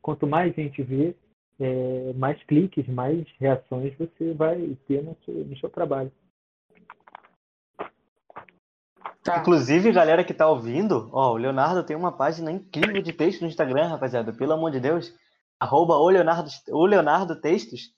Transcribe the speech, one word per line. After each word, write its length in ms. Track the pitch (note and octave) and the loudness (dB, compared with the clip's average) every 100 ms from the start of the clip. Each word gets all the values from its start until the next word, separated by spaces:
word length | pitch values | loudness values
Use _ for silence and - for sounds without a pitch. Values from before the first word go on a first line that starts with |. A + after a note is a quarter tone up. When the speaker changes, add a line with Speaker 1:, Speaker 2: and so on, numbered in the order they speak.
Speaker 1:
quanto 260 | - D3+ D3 | -6 -4 0
mais 280 | D#3 F3+ | 2 0
gente 280 | - D3+ C#3+ | -2 -6 -6
vê, 320 | B2+ C3 D#3 F3 _ _ _ _ | -6 -2 -2 -4 _ _ _ _
é, 540 | C3+ B2+ B2+ B2+ C3 | -4 -4 -4 -6 -6
mais 280 | B2+ C3 D3 | -4 -4 -4
cliques, 420 | - D3+ F#3 - C3 | 0 2 2 -2 -6
mais 380 | B2 B2+ E3 D#3+ _ | -4 -2 -4 -6 _
reações 560 | C3+ C3 - B2+ C3+ C3+ | 0 0 -2 -8 -8 -8
você 340 | E3 _ E3 | -12 _ -8
vai 440 | D#3+ D#3 F3 E3 C3 _ | -2 0 0 -6 -10 _
ter 160 | C#3+ | -4
no 140 | D#3 D#3+ | -4 -14
seu, 100 | - | -12
no 220 | E3+ D3 C3+ | -10 -10 -10
seu 100 | E3 | -10
trabalho. 440 | - E3+ C#3 C3+ _ _ _ _ _ _ _ _ - _ - _ _ _ _ _ _ - _ _ _ _ - - _ _ _ _ _ - - | -6 -4 -4 -6 _ _ _ _ _ _ _ _ -20 _ -20 _ _ _ _ _ _ -16 _ _ _ _ -20 -20 _ _ _ _ _ -18 -10
Speaker 2:
Tá. 160 | - F3 | -4 -2
Speaker 3:
Inclusive, 540 | - E3+ B2 D#3 G#3 | 4 4 6 4 6
galera 320 | F#3 D#3+ E3 | 6 6 4
que 80 | F3 | 2
tá 160 | F3 D#3 | 2 4
ouvindo, 600 | D3 A2+ B2+ G#3+ C#3+ A2+ | 4 0 -2 0 0 -2
ó, 200 | B2+ C3 | 0 2
o 40 | A2+ | 2
Leonardo 480 | B2+ C3+ C#3+ F3+ | -2 0 0 0
tem 100 | E3 | -2
uma 160 | D#3 F3+ | -4 -6
página 400 | - C#3 D#3+ E3 | -2 -2 -2 -6
incrível 520 | F3+ - D3+ F#3+ G3 | -8 -8 -2 -2 -2
de 100 | E3 | -6
texto 300 | D#3 D#3+ - | 0 -2 0
no 60 | E3+ | -8
Instagram, 400 | D#3+ D3 C3 E3+ | -2 -2 0 -2
rapaziada. 440 | D#3 C3 A#2+ A2+ | -2 -4 -4 -6
Pelo 200 | A2+ C3+ | -4 -2
amor 180 | D#3+ D#3+ | 0 -2
de 100 | C3+ | -2
Deus. 340 | C3 E3+ A#2+ - _ _ _ _ | -2 -2 -4 -18 _ _ _ _
Arroba 380 | - C#3+ E3+ D#3 | 0 2 4 4
o 120 | E3 | 6
Leonardo, 400 | F#3+ E3 E3+ D3+ - - | 6 4 0 -4 -12 -6
o 160 | C3+ F3+ | 2 4
Leonardo 520 | G3+ D3+ D#3+ F#3 D#3 | 4 4 2 0 -4
Textos. 540 | D3 G3 - A#2+ - | 0 -2 -2 -16 -18